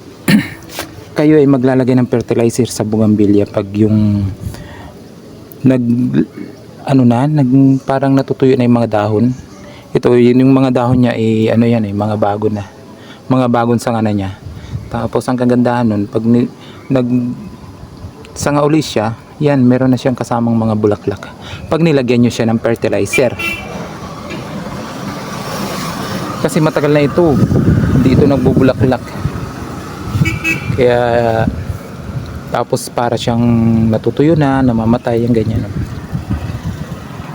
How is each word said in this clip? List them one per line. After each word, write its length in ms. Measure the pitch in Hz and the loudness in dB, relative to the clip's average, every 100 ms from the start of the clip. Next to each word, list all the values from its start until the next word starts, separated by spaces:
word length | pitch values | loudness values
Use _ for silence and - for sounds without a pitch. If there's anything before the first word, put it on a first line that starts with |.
| - - - | -20 -8 0
<clears throat> 880 | - - - - - - - - - | 2 0 -10 -16 -14 -14 -16 -10 0
Kayo 200 | 151 156 | 4 6
ay 80 | 139 | 4
maglalagay 480 | 139 131 131 123 127 | 4 2 2 2 2
ng 140 | 123 | 2
fertilizer 560 | 120 110 113 120 - 117 | 0 0 0 0 0 -2
sa 140 | - | -2
bugambilya 640 | 110 107 107 104 101 101 101 | -2 2 2 4 4 4 2
pag 240 | - 98 | -2 -4
yung 540 | 104 107 107 104 101 98 - - - - - - - - - - - - - | 0 2 4 2 0 -2 -6 -12 -14 -16 -18 -18 -20 -20 -20 -20 -20 -20 -2
nag, 220 | 131 131 120 120 127 139 - - - - - - - | 2 2 2 0 0 0 -2 -6 -16 -18 -20 -10 0
ano 180 | 135 123 | 4 4
na, 240 | 120 143 | 4 2
nag, 200 | 151 127 135 135 135 - | 2 4 4 4 4 0
parang 320 | 135 139 135 | 0 2 2
natutuyo 400 | 131 135 131 127 | 0 2 2 4
na 80 | 123 | 4
yung 120 | 120 | 2
mga 100 | 113 | 2
dahon. 400 | 107 104 107 123 127 - - - - - - | 0 0 2 0 -2 -12 -20 -20 -20 -4 0
Ito, 220 | 127 123 | 4 4
yun 260 | 120 123 | 6 6
yung 80 | 131 | 6
mga 240 | 135 131 127 | 4 4 2
dahon 300 | 120 127 120 | 2 2 2
niya, 80 | 113 | 2
eh, 380 | 110 110 110 | 0 2 2
ano 100 | 113 | 2
yan, 240 | 117 117 104 | 4 2 0
eh, 60 | 101 | -2
mga 240 | 107 107 | -2 0
bago 320 | 104 104 107 | 0 0 -2
na. 160 | 104 101 - - - - - - | -2 -8 -16 -20 -20 -20 -10 -2
Mga 160 | 131 123 | 0 2
bagong 320 | 120 120 117 | 2 2 0
sanga 240 | - 113 | 0 -2
na 80 | 110 | 0
niya. 240 | 104 95 95 - - - - - | -2 -4 -8 -14 -16 -12 -12 -8
Tapos 320 | 120 117 123 127 | -6 -2 -2 -2
ang 140 | 127 | 0
kagandahan 480 | 123 123 120 120 120 | 2 2 2 2 0
nun, 160 | 104 101 | 0 -2
pag 160 | 113 113 | -2 2
ni, 240 | 120 - - - - - | 2 0 -6 -20 -14 -4
nag, 160 | 131 123 123 123 - - - - - - - - - - - | -2 0 -2 -2 -8 -12 -18 -20 -20 -20 -18 -18 -18 -18 -6
sanga 260 | - 147 | -2 0
uli 220 | 147 156 | 2 0
siya, 320 | - - 107 117 - - | 0 -2 -2 -6 -12 -2
yan, 240 | 147 139 | 2 4
meron 320 | 123 123 131 123 | 4 4 2 2
na 40 | |
siyang 200 | 135 123 | 0 -2
kasamang 340 | 120 120 117 113 | -2 -2 0 0
mga 160 | 113 107 | 0 0
bulaklak. 480 | 107 104 - 101 - - - - - | 0 0 -4 -6 -10 -16 -16 -12 -4
Pag 80 | 160 | 0
nilagyan 480 | 170 139 123 123 120 | 2 2 2 2 2
nyo 40 | |
siya 200 | - 113 | 2 0
ng 80 | 113 | 0
fertilizer. 720 | - 117 107 101 98 - 123 - - - - - - - - - - - - - - - - - - - - - - - - - - - - - - - 156 | 0 0 0 -2 0 0 0 0 -8 -8 -10 -12 -12 -12 -14 -14 -12 -12 -10 -10 -10 -10 -12 -10 -10 -10 -10 -10 -8 -8 -6 -6 -8 -8 -8 -8 -8 -4 -2
Kasi 160 | 170 | 0
matagal 320 | 156 - 147 | 0 0 2
na 80 | 147 | 2
ito, 320 | 143 180 170 131 - - - - - - | 2 2 2 4 2 2 2 2 2 2
hindi 160 | - | 4
ito 160 | - 147 | 4 4
nagbubulaklak. 720 | 139 127 - 131 123 131 123 - - - - - - - - - - - - 320 - - - - - | 2 2 2 2 2 0 0 -4 -8 -8 -6 -10 -12 -12 -12 -14 -12 -4 -2 0 -2 -4 -4 -2 0
Kaya, 220 | 123 120 120 120 117 113 113 - - - - - - - - - - | 2 2 2 2 2 0 0 -4 -6 -10 -12 -14 -10 -10 -10 -12 -6
tapos 320 | 123 120 123 - | -4 -2 -4 -4
para 240 | - 120 117 | -4 -2 -2
siyang 240 | - 117 120 117 113 113 113 | -2 0 2 2 2 2 2
natutuyo 480 | 110 117 107 147 165 | 0 0 0 2 2
na, 240 | 143 135 | 2 2
namamatay, 640 | 131 113 110 120 123 117 120 | 2 2 2 0 0 0 0
yung 80 | |
ganyan. 320 | 117 107 107 104 - - - - - - - - - - - - - - - - | 0 0 -2 -4 -6 -8 -10 -10 -8 -6 -6 -6 -8 -8 -8 -10 -12 -14 -14 -12